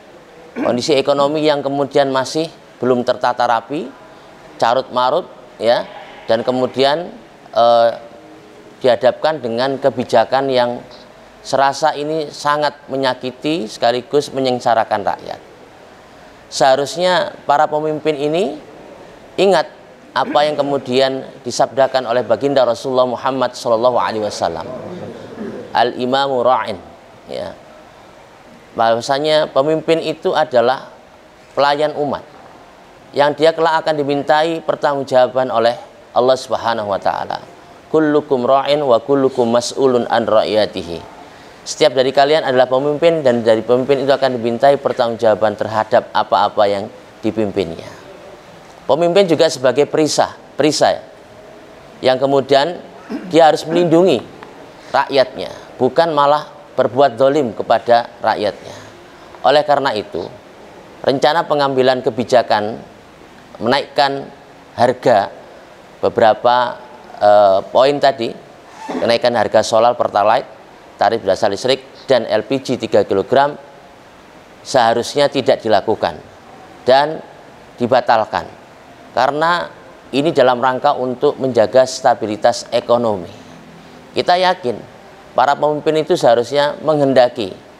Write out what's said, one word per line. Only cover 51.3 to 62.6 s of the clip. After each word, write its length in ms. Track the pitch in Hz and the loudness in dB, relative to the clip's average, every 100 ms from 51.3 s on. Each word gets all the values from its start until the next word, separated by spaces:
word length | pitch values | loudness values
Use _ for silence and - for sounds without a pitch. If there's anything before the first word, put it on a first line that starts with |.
| - - - - - - - | -20 -20 -20 -20 -20 -20 -4
yang 160 | 123 127 | 0 2
kemudian 640 | 135 139 117 135 151 175 - - - - 190 | 2 0 2 2 0 -4 -14 -20 -12 -12 -2
dia 240 | 156 160 | 4 4
harus 80 | 151 - | 4 0
melindungi 560 | 170 175 160 185 123 - - - - - - - | 0 2 4 4 2 -4 -16 -20 -20 -20 -20 -4
rakyatnya, 640 | 131 135 135 127 - 92 - - - | -2 0 0 0 -2 -12 -14 -16 -2
bukan 400 | 127 127 165 147 | 0 2 0 2
malah 320 | 143 147 147 - - | 2 2 -2 -16 -8
berbuat 420 | - 127 120 139 113 | -4 -2 2 2 2
zalim 380 | 135 147 127 | 2 2 -2
kepada 560 | - 107 113 - 117 120 - | -4 -2 0 2 0 0 -4
rakyatnya. 580 | 110 92 104 92 - - - - - - - - - | -2 -2 -2 -6 -12 -20 -20 -20 -20 -20 -20 -4 2
Oleh 160 | 147 | 2
karena 320 | 147 139 135 | 2 0 0
itu, 320 | 110 - 82 98 - - - - - - - - | -4 -6 -8 -10 -12 -20 -20 -20 -20 -20 -6 -2
rencana 400 | 135 151 160 165 | 0 0 0 0
pengambilan 560 | 151 139 131 131 127 | 0 0 2 2 0
kebijakan 800 | 123 117 120 123 113 110 | -2 -4 0 2 2 0